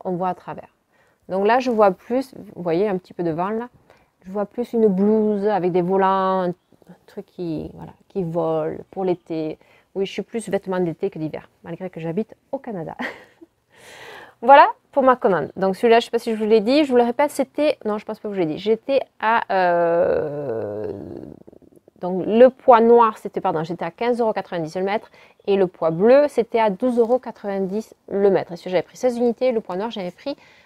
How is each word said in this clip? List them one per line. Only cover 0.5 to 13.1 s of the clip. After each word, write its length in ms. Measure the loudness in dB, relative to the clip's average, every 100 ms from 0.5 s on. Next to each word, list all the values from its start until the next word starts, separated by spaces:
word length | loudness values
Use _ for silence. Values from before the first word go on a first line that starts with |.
| -16 -18 _ _ _ _ _ -8
Donc 160 | -2 2
là, 140 | 2
je 100 | 0
vois 220 | 2 2
plus, 420 | 2 -4 -4 -4 -12 -18 -8
vous 80 |
voyez, 240 | -4 0 0
un 80 | -4
petit 160 | -8
peu 80 | -6
de 100 | -4
vent 180 | -4 -4
là. 200 | -6 -10 _ _ _ _ _ -10
Je 60 |
vois 140 | -8 -6
plus 280 | -6 -4
une 140 | 2 2
blouse 580 | 4 2 2 2 0 0
avec 240 | 0 0
des 100 | 0
volants, 640 | 2 2 2 2 0 0
un 100 | -2 -6 _ _ -20 -20 _
truc 200 | -18 -16
qui, 440 | -10 -8 -8 -10
voilà, 180 | -14 -20 -20 _
qui 160 | -8
vole 600 | -4 -2 -2 -2 -4 -8 -12
pour 120 | -6
l'été. 560 | -4 -4 -6 -6 -6 -10 _ _ _
Oui, 120 | -8 -6
je 60 |
suis 100 | -6
plus 260 | -8 -10 -4
vêtements 320 | -6 -4 -2
d'été 300 | -2 -4 -6
que 100 | -6
d'hiver, 300 | -8 -10 -16 _
malgré 260 | -16 -12 -12
que 100 | -10
j'habite 360 | -6 -6 -8 -12 _
au 60 | -12
Canada. 380 | -10 -10 -10 -10
<laughs> 60 | -12